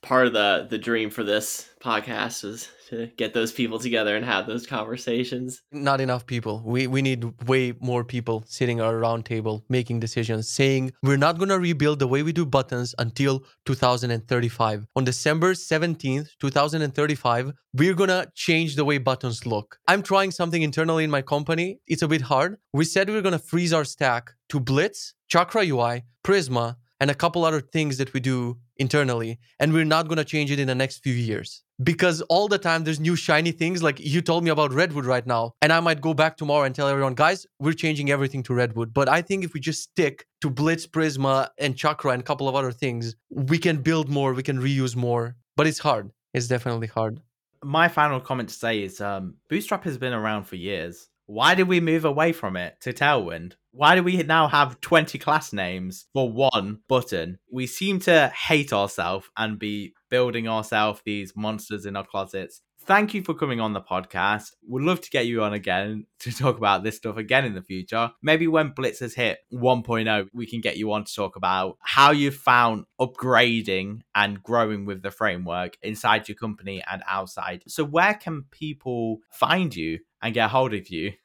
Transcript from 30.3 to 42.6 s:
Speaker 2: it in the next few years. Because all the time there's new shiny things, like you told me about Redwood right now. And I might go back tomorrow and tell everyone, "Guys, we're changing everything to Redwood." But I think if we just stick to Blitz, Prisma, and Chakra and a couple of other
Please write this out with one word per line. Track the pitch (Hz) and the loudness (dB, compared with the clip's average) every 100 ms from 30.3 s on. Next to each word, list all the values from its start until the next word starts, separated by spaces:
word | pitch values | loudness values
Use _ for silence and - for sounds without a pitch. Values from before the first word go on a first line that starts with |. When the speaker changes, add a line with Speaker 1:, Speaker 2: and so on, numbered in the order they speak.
| 156 143 | -2 0
Speaker 2:
it | 143 | 0
in | 135 | 0
the | |
next | 127 135 - | 0 -2 -2
few | 139 | -2
years. | 120 117 104 - - _ _ | -2 -2 -4 -6 -16 _ _
Because | 131 165 185 160 | 0 4 2 2
all | - 170 208 | 2 2 4
the | 202 | 2
time | 180 165 | 2 0
there's | 160 156 | 0 0
new | 156 | 0
shiny | 170 - 151 165 | 0 2 2 2
things, | 160 165 180 | 0 -2 0
like | 165 135 | 0 0
you | 156 156 | -2 -2
told | 170 170 | 2 2
me | 170 | 2
about | 151 147 | 2 2
Redwood | 131 180 143 | 2 0 0
right | 127 127 | 0 0
now. | 120 117 117 - | 2 0 -2 2
And | 151 | 4
I | 165 | 4
might | 170 156 | 2 0
go | 151 | 0
back | 151 156 156 | 2 2 2
tomorrow | 151 147 | 0 2
and | 139 | 2
tell | 131 139 | 0 0
everyone, | 139 135 | 2 0
"Guys, | 123 151 185 - _ | 2 2 2 -8 _
we're | 143 | -2
changing | 165 160 151 143 | 0 -2 0 0
everything | 143 139 135 | 2 0 -2
to | 120 | -2
Redwood." | 123 120 110 117 | 0 0 0 -2
But | 117 135 | 2 4
I | 156 | 4
think | 175 196 | 2 -2
if | 180 | -2
we | 156 | -6
just | 135 151 | -4 -6
stick | - - 156 131 - _ | -6 0 0 0 -20 _
to | 151 | -4
Blitz, | 123 151 165 165 | 0 0 0 -2
Prisma, | 160 156 135 135 135 131 - | 0 0 2 2 2 0 -2
and | 143 135 | -4 0
Chakra | 151 151 143 | 0 0 0
and | 127 | -2
a | |
couple | 123 139 135 | -2 -2 0
of | |
other | 135 | 0